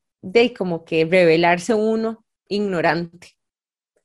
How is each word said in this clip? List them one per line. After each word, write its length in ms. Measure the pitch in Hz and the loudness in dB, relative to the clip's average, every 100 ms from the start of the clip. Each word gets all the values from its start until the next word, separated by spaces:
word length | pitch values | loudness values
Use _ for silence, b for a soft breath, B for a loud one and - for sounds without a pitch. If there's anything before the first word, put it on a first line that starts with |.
| _ _ | _ _
de 320 | 185 233 240 | -2 0 0
como 300 | 247 185 165 | -2 -6 -6
que 200 | - 160 | -4 -2
revelarse 720 | 160 185 165 160 170 175 208 | 2 4 4 4 2 0 0
uno 500 | 214 220 220 220 220 _ _ - | -2 0 -2 -4 -8 _ _ -8
ignorante. 880 | 202 202 175 160 160 170 175 - _ _ _ _ _ _ _ | -6 -4 -2 0 -2 -4 -14 -20 _ _ _ _ _ _ _